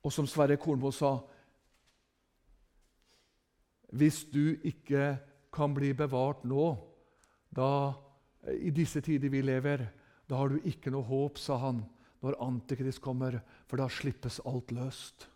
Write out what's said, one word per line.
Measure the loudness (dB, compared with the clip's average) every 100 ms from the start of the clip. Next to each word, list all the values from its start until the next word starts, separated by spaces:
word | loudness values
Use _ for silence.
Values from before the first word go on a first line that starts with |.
Og | -4
som | -2
Sverre | -2 4 4 4
Kornmo | 2 0 0
sa, | 0 0 0 -4 -20 _ _ _ _ _ _ _ _ _ _ _ -20 _ _ _ _ _ _ _ _ _ _ _ _ _
"Hvis | 4 4 4 -2
du | 2 2 2
ikke | -2 -6 0 2 2 -2 -8 -20 _
kan | 0 0 2
bli | 0
bevart | 2 0 2 0 0 -2
nå, | 2 2 0 -6 -20 _ _ _ _ _
da, | 0 2 2 0 -2 -12 _ _ _ -6
i | -2 0
disse | 2 2 0
tider | 0 0 2
vi | 0
lever, | 2 0 0 -2 -4 -8 -20 _ _
da | 0
har | 0
du | 0
ikke | -2 -4 -4
noe | -4
håp", | -2 0 0 -4
sa | -4 -2 0
han, | -2 -4 -14 -20 _
"når | -4 -2
Antikrist | -2 -4 -4 -4 -2 -4
kommer, | -4 -2 -2 -4 -8 -20 _
for | -2
da | -2
slippes | -2 -4 -4 -6 -8 -4
alt | -6 -4
løst." | -6 -6 -8 -16 -18 -20